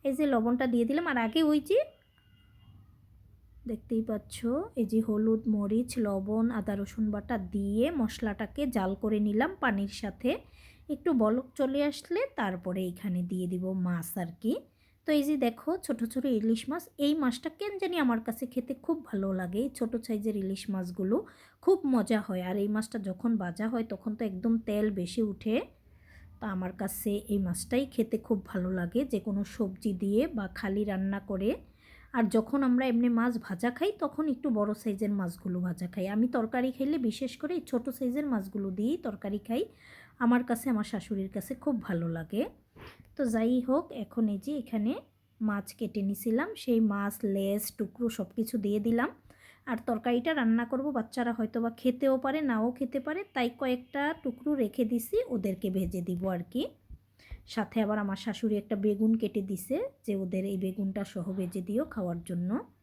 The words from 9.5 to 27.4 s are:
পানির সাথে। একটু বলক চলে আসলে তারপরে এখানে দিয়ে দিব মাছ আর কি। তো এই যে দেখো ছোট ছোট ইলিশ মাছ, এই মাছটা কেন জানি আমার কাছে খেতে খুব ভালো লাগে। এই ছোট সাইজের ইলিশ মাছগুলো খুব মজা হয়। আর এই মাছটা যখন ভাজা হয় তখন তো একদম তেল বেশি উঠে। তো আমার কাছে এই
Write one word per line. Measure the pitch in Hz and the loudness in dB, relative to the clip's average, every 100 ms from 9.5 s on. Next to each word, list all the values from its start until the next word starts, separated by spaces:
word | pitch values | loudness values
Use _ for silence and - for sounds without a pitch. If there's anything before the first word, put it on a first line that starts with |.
| 381 | 2
পানির | 269 202 202 - | 0 2 -2 -4
সাথে। | 208 - 247 440 - - - - - | -8 -2 0 0 -4 -20 -20 -20 -8
একটু | 294 - 277 | -4 2 4
বলক | 214 233 262 - | 4 4 -2 -2
চলে | 269 277 294 | 0 2 2
আসলে | 285 - 349 539 - | 0 -4 -2 -2 -2
তারপরে | 208 185 185 180 185 | -2 -2 -4 -2 -2
এখানে | 180 208 180 175 | -4 -4 -2 -2
দিয়ে | 180 180 | -2 -2
দিব | 180 185 190 180 | -2 -2 0 0
মাছ | 175 170 - | 0 -2 -4
আর | 170 170 | -6 -4
কি। | 220 392 - _ _ _ - | -2 -2 -4 _ _ _ 2
তো | 302 | 2
এই | 285 | 4
যে | 302 240 | 2 0
দেখো | 233 - 359 - | 0 -4 -4 -2
ছোট | 240 233 | -2 -2
ছোট | 262 277 233 | -2 2 2
ইলিশ | 220 226 - | 2 0 0
মাছ, | 320 - - 285 | -6 -8 0 2
এই | 311 | 4
মাছটা | 262 240 320 311 | 2 0 -6 -6
কেন | 403 392 | -6 -2
জানি | 381 349 | -2 2
আমার | 269 226 226 | 2 2 0
কাছে | 226 247 | -6 -4
খেতে | 254 247 262 - | -4 -4 -8 -2
খুব | 330 - | -4 -2
ভালো | 202 196 190 | -2 0 0
লাগে। | 180 196 262 | -2 -2 -2
এই | - | -2
ছোট | 226 233 226 | -2 -2 -2
সাইজের | 214 214 208 | -2 0 -2
ইলিশ | 190 196 - | -2 -4 -2
মাছগুলো | 190 180 180 190 247 440 - - _ | -2 -2 -2 2 2 0 -14 -20 _
খুব | - 381 302 | 4 4 6
মজা | 254 208 220 202 | 2 4 2 2
হয়। | 185 180 | -4 -2
আর | 196 | 0
এই | 208 | 0
মাছটা | 214 220 233 196 | 0 -2 -4 -6
যখন | 185 240 226 | -2 0 0
ভাজা | 180 170 214 | 0 -2 -2
হয় | 240 226 | -2 -4
তখন | 190 - 214 | -4 -6 -4
তো | 220 | -4
একদম | 185 226 226 226 | -2 2 2 2
তেল | 208 214 196 | 2 2 0
বেশি | 175 - 214 | -2 0 0
উঠে। | 190 220 233 453 - - - - - - - | 0 0 0 0 -14 -20 -20 -20 -20 -20 -10
তো | 220 | -6
আমার | 190 185 190 | -4 -4 -4
কাছে | 196 - 220 202 - | -4 -2 -2 -2 0
এই | 202 | 0